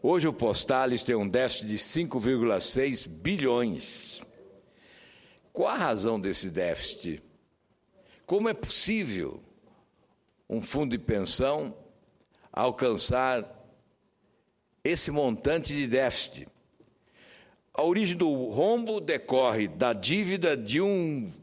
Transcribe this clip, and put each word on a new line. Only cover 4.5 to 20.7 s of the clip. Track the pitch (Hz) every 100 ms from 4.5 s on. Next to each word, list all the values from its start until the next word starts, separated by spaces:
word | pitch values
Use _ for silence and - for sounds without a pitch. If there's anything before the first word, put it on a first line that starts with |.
| - _ _ - - - - - - _
Qual | - 202
a |
razão | 285 170 110 107 110
desse | 95 95 95
déficit? | 87 87 80 - - 87 76 - _ _ _ _ _ _ _ - - -
Como | 190 226
é |
possível | 208 - - - 220 165 95 71 - - _ _ _ _ _ _ _ _ _ _
um | 113
fundo | 104 135 143
de | 113
pensão | - 107 95 - 135 147 143 - - _ _ _ _ _ -
alcançar | - 127 127 127 107 - 127 131 127 104 - - _ _ _ _ _ _ _ _ _ _ _
esse | 143 170 -
montante | 147 135 110 143 165 -
de | 147 135
déficit? | 123 131 - - - - _ _ _ - _ _ _ - - - _ _
A | -
origem | 160 185 202
do | 175 170 139 123
rombo | 107 185 233 226 214
decorre | 156 147 - 131 127 110 104
da | - 123
dívida | 110 113 185 190 190 170
de | 139 107